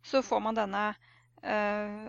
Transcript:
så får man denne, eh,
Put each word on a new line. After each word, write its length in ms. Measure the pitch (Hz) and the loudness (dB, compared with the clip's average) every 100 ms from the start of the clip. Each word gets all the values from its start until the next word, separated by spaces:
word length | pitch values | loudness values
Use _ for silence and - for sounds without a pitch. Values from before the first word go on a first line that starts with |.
så 160 | - 269 | 0 0
får 180 | - 214 | 4 0
man 140 | 214 226 | 2 0
denne, 400 | 202 202 208 - _ - _ - | 0 0 -2 -4 _ -20 _ -12
eh, 640 | - 214 208 208 208 208 | -2 0 2 0 -4 -8